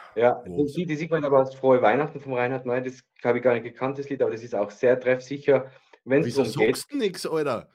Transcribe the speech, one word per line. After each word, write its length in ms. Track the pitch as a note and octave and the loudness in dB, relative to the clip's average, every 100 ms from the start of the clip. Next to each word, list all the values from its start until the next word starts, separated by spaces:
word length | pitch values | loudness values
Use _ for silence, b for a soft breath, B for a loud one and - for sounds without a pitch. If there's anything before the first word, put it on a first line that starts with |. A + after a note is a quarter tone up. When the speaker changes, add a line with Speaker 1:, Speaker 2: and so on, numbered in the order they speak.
| B | B
Speaker 1:
ja, 280 | A2 A#2+ - - | 2 2 2 -4
Speaker 2:
Wo 180 | F2 C#3+ | -2 -2
Speaker 1:
die, 200 | D#3+ D#3 | -2 -4
die 100 | D3+ | -4
Siegfried 280 | E3 D#3+ | -2 -2
aber 140 | C#3+ C#3 | 2 2
als 160 | C3 | 2
Frohe 280 | - C3 B2 | 0 4 4
Weihnachten 380 | A2 B2+ D#3 C#3 | 4 2 0 -6
vom 140 | C3+ | -8
Reinhard 320 | B2 B2 B2+ B2+ | -4 -2 -4 -4
May, 160 | B2 | -4
das 180 | B2+ B2+ _ _ | -4 -10 _ _
habe 140 | A#2+ A#2+ | -2 2
ich 60 | |
gar 100 | B2+ | 2
nicht 100 | A#2 | 0
gekannt, 340 | A#2 - C3 C#3 | -2 -6 -6 -6
das 100 | C#3 | -6
Lied, 140 | C3 | -2
aber 80 | A2+ | -2
das 120 | A2 | -4
ist 120 | A#2+ | -6
auch 160 | G2+ G2+ | -4 -4
sehr 280 | - B2 B2 | 0 2 4
treffsicher, 720 | B2 B2+ - C#3 C#3+ C3 - B B B | 2 -2 -2 -4 2 2 2 B B B
wenn's 220 | A#2+ C#3 B2 | 0 0 2
Speaker 2:
Wieso 160 | C3+ | 0
Speaker 1:
drum 80 | A#2 | 0
geht. 240 | C#3+ A3 - | 2 0 0
Speaker 2:
sagst 160 | - | -4
du 60 | C#4+ | -4
nix, 280 | G#3 F3 E3+ | -4 -4 -4
Alter? 420 | D#3+ C#3+ A2 - | -2 -2 -4 -8